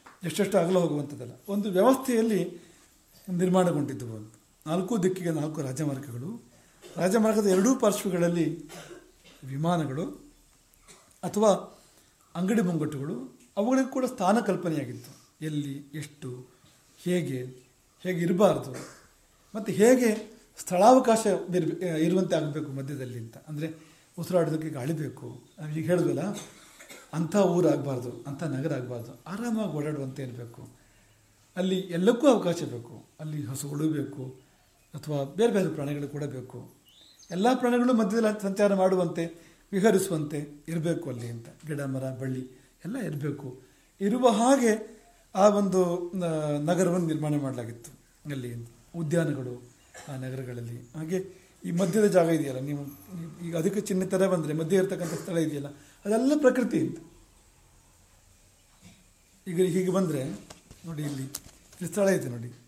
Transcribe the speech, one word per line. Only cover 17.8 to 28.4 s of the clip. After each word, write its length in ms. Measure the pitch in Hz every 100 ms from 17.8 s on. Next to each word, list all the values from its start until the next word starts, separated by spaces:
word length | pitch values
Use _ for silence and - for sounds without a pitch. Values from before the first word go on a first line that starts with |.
| _ _
ಹೇಗೆ 180 | 180 180
ಇರಬಾರ್ದು, 500 | 170 185 202 139 - 127 - - - _ _ _ _ 214
ಮತ್ತು 160 | 208
ಹೇಗೆ 640 | 156 220 254 240 - - - _ -
ಸ್ಥಳಾವಕಾಶ 680 | - 180 214 262 247 220 220
ಇರ್ಬೆ-, 600 | 180 - 175 160 - 180
ಇರುವಂತೆ 500 | 156 170 185 170 165
ಆಗಬೇಕು 360 | 147 147 147
ಮಧ್ಯದಲ್ಲಿ 480 | 135 135 135 127 120
ಅಂತ. 180 | 117 143
ಅಂದರೆ 360 | - 151 160 156 - - _ -
ಉಸಿರಾಡೋದಕ್ಕೆ 500 | 165 180 156 156 156
ಗಾಳಿ 240 | 135 131
ಬೇಕು. 500 | 156 139 - 123 - - -
ನಾವು 120 | 151
ಈಗ 140 | 151 160
ಹೇಳಿದ್ವಲ್ಲ, 360 | 175 156 131 185 208 - - - - - - -
ಅಂಥ 220 | 151 160 202
ಊರಾಗಬಾರ್ದು, 880 | 185 170 170 - 135 127 120 - -
ಅಂಥ 160 | 139